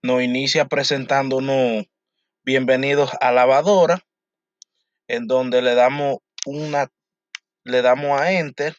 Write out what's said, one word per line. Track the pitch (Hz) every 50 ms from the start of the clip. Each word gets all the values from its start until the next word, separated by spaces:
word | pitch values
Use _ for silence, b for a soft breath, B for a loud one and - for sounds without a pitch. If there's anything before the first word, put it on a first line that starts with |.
| -
Nos | 123 127 127 127
inicia | 123 123 131 139 135 - 160 143
presentándonos | - 156 139 135 - 143 135 131 - 139 139 135 135 135 131 131 135 135 135 127 120 113 107 101 _ _ _ _ _ _ _ _ _ _ _ _
"Bienvenidos | 131 131 135 131 123 131 131 135 139 143 143 143 127 - -
a | 135 127
lavadora", | 123 123 123 131 135 139 151 196 208 185 175 160 175 185 _ _ _ _ _ _ _ _ _ _ _ _ - _ _ _ _ _ _ _ _
en | - 120 120 120
donde | 110 131 127 127 127 120 127
le | 123 127 120
damos | 123 123 131 139 143 143 139 135 - _ _ _ - -
una, | 175 143 147 151 151 147 143 139 131 _ _ _ _ _ _ _ _ _ - _ _ _ _ _
le | 123 123 127 123
damos | 123 127 135 143 143 143 139
a | 147 175
enter. | 190 180 160 143 127 - 147 156 151